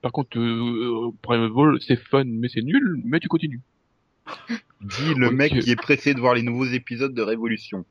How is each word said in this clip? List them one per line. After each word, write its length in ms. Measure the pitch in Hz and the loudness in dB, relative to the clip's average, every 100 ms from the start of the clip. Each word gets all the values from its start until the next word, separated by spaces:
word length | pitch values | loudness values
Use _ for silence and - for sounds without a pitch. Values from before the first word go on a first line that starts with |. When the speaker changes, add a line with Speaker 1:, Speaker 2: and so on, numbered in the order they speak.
Speaker 1:
Par 100 | 123 | -2
contre, 280 | 135 135 120 | -4 -4 -2
euh, 720 | 117 117 120 117 120 113 117 - | 0 0 -2 -2 -2 -2 -4 -8
Primeval, 560 | - 120 113 117 151 139 | 0 2 2 4 4 4
c'est 160 | - 123 | 0 -2
fun, 260 | - 135 131 | 2 0 2
mais 220 | 113 123 | -4 -4
c'est 140 | 113 | -4
nul, 380 | 123 254 254 151 117 | 0 0 0 -2 -2
mais 140 | 160 | -2
tu 80 | - | 0
continues. 340 | 165 156 123 _ _ _ _ _ _ - - - 233 _ _ | -2 -2 -8 _ _ _ _ _ _ -18 -18 -10 -10 _ _
Speaker 2:
Dis 320 | 101 123 156 139 | -12 -4 -2 2
le 120 | 123 | 2
Speaker 1:
Ok. 60 | |
Speaker 2:
mec 260 | 127 147 131 | 4 2 2
qui 100 | 117 | 2
est 60 | 120 | 0
pressé 380 | - 143 143 131 | 2 2 2 2
de 40 | |
voir 140 | 127 | 4
les 80 | 120 | 4
nouveaux 240 | 120 120 131 | 2 -2 -2
épisodes 480 | 123 - 120 135 | -2 -6 -4 -4
de 80 | 120 | -2
Révolution. 640 | 107 113 113 110 - 98 85 | -2 -2 -2 -4 -6 -10 -10